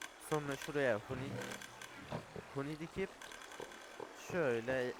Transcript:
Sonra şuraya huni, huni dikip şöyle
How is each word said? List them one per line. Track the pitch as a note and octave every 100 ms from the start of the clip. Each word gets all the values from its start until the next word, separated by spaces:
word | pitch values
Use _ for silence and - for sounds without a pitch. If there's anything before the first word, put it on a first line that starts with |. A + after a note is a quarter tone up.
| - - -
Sonra | D#3 C#3+ C3+
şuraya | - D3 C3 G#2+ -
huni, | B2+ B2 A#2+ - - - - - - - - - - -
huni | C#3 C#3 D#3
dikip | E3 - F#3+ - - - - - - - - - - - -
şöyle | F3+ C#3+ A#2 A#2 C3 B2 -